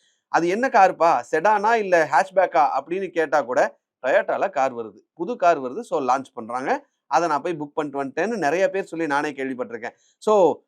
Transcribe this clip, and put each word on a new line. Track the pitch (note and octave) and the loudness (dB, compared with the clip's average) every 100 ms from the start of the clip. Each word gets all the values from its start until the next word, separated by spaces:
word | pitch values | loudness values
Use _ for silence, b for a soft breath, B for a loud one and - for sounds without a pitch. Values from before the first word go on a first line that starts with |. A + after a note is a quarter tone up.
| _ _ - | _ _ -4
"அது | D#3 E3+ | -2 0
என்ன | G#3 B3+ | 0 2
காருப்பா, | A#3 F#3+ D#3 E3+ C3 A#2+ | 4 4 4 2 2 0
செடானா | D#3+ G3 G#3+ G#3 | 0 2 2 2
இல்ல | A#3 G3 E3+ D3 | 0 2 2 2
ஹேட்ச்பேக்கா?" | D#3 G3 F3+ F3 E3+ D3 C3+ | 0 2 2 4 4 2 0
அப்படின்னு | C#3 F#3 F#3 | -6 -8 -4
கேட்டா | E3 D#3 D3+ | -4 0 0
கூட, | B2 C3 G3+ - _ _ B2+ | 0 0 0 -2 _ _ 0
"Toyota-ல | F#3 G#3 B2+ F#3+ | 0 0 -2 -2
கார் | D#3 C3 A#2+ | -2 -2 -4
வருது, | A2 G2+ _ | -12 -14 _
புது | - F3+ A#3 | -12 -8 0
கார் | F3 D#3 | 2 2
வருது, | B2+ E3 | -2 -10
so | A#3 E3 C3 | -6 -4 0
லான்ச் | C3+ C3 | -2 -2
பண்றாங்க, | A#2+ A2+ B2 D3+ C#4 _ _ - | -14 -10 -8 -4 -4 _ _ -2
அதை | D3+ E3+ | 0 0
நான் | C#3+ | -2
போய் | F3 D#3 | -4 -6
புக் | D3 | -8
பண்ணிட்டு | - D3 C#3 | -6 -6 -6
வந்துட்டேன்னு" | C3+ D3+ G3 A#3 | -6 -4 -4 -2
நிறைய | C#3+ E3+ F#3+ | -2 0 0
பேர் | F#3+ | -2
சொல்லி | F#3+ E3 D#3+ | -6 -6 -2
நானே | C#3+ D3+ | -2 -2
கேள்விப்பட்டிருக்கேன். | C3+ C3 B2+ A2+ A#2 A2+ _ _ _ | -6 -8 -6 -8 -8 -12 _ _ _
So, | G#3+ G#3+ E3 - | 2 4 4 2